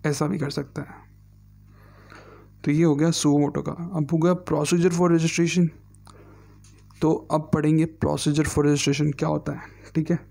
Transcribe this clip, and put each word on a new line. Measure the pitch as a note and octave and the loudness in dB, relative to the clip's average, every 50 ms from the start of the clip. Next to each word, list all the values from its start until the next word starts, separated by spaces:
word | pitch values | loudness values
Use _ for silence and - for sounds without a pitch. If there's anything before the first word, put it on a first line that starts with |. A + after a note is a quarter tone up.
| - | -2
ऐसा | D3+ C#3+ - D#3 | -4 -2 -2 -2
भी | D3 - | -4 -2
कर | E3+ C#3 - | -4 -6 -6
सकता | - D3 C#3 - - - | -6 -8 -8 -8 -10 -14
है। | C3+ - - - - - - - - - - - - - - - - - - - - - - - - - - - - - - - - - - - - | -14 -12 -18 -20 -20 -20 -20 -20 -20 -20 -20 -20 -20 -20 -20 -20 -20 -20 -20 -20 -20 -20 -20 -20 -20 -20 -20 -20 -20 -20 -20 -20 -20 -20 -20 -6 -2
तो | D#3 | 0
ये | C#3+ D#3 E3+ | 2 4 4
हो | E3 D3 | 4 4
गया | C#3 D#3 E3+ | 2 2 0
suo | D#3+ - - D3 C#3+ D3 | 0 2 2 2 4 4
motu | C#3+ C#3+ - C#3+ - | 2 0 -2 -4 -6
का। | - - - E3+ F3 G3 | -6 -8 -8 -10 -6 -4
अब | D#3+ D3 C#3 | -4 -2 0
हो | E3+ | 0
गया | D#3+ D#3 F3 F3+ F3+ - - | 2 2 2 2 0 -2 -4
procedure | D#3+ D3 D3 - F3 F3 E3+ F#3 E3+ | -2 -2 0 0 2 2 2 2 2
for | E3+ F3+ F3 | 2 2 4
registration, | E3+ E3 D#3+ E3 - - E3+ E3 - F3+ F3 D#3+ - - - - - - - - - - - - - - - - - - - - - - - - - - | 4 4 2 0 0 0 0 2 2 2 0 0 -2 -8 -20 -20 -20 -20 -20 -20 -20 -20 -20 -20 -20 -20 -20 -20 -20 -20 -20 -20 -20 -20 -20 -20 -8 -2
तो | - D#3 E3 - - - | 0 0 0 -2 -2 -4
अब | - D#3 D#3 - - | -4 -4 -2 -2 -2
पढ़ेंगे | D#3+ D3 D3+ D#3+ D#3+ D#3+ E3 - _ - | 0 2 2 2 2 0 -2 -2 _ -2
procedure | D3 D3+ C#3+ - D3+ D3 D3+ D3+ | -2 -2 -2 -2 -2 0 0 -2
for | - - D#3 C#3+ | 0 0 0 2
registration | D3 D3 C#3+ - D3 C#3 C#3+ D3 D3+ C#3+ - | 2 2 2 0 -2 0 0 0 -2 -2 -2
क्या | D#3 D#3 | -4 -2
होता | D#3 D3+ - D3+ | -2 -4 -4 -8
है, | D3 - - - - - - - - | -10 -10 -14 -18 -20 -20 -20 -6 -4
ठीक | D#3+ D#3 - | -4 -2 -2
है। | F3 E3 - - | -4 -4 -4 -12